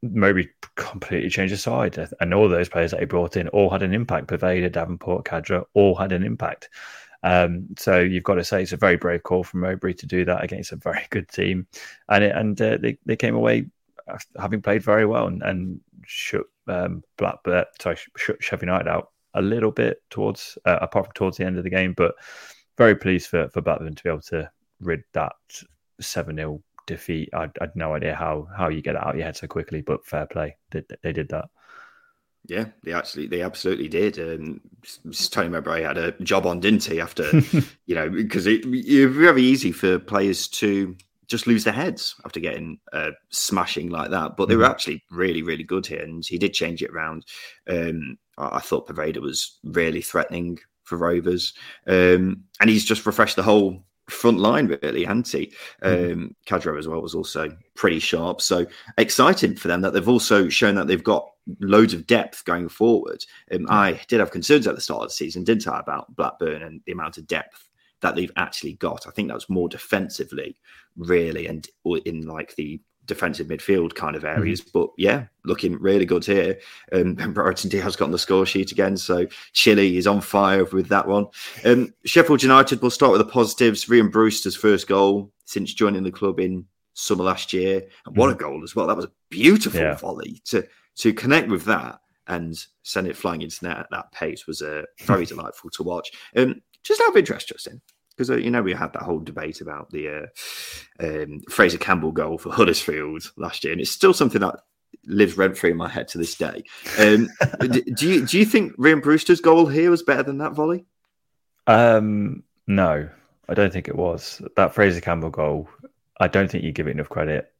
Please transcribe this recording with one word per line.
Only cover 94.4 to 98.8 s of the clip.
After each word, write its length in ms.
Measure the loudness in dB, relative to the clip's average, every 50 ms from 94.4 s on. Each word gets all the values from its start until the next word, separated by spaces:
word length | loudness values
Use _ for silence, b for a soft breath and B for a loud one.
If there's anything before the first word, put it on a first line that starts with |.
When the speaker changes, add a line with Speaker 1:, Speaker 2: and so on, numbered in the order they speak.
| -12
Speaker 2:
was, 160 | -12 -12 -10 -10
uh, 200 | -10 -10 -10 -12 -14 _ _
very 260 | -2 -2 0 0 0
Speaker 1:
<laughs> 60 | -4 -8
Speaker 2:
delightful 380 | -12 -12 -14 -14 -16 -18 -18
to 120 | -12 -10 -8
watch. 300 | -6 -6 -8 -10 -12 B B B B B
Um, 260 | 2 2 2 0 -6 _ _ _ _ _
just 160 | -4 0 2
out 80 | 2 4
of 60 | 4
interest, 320 | 4 4 2 -2 -8 -8 -14
Justin, 320 | -14 -14 -14 -16 -16 -18 _ _ _ _ _ _ _ _
'cause, 100 | -4 -2
uh, 60 | -2
you 140 | -2 0 0
know, 100 | 0 0 0
we 120 | 0 -2
had 180 | -4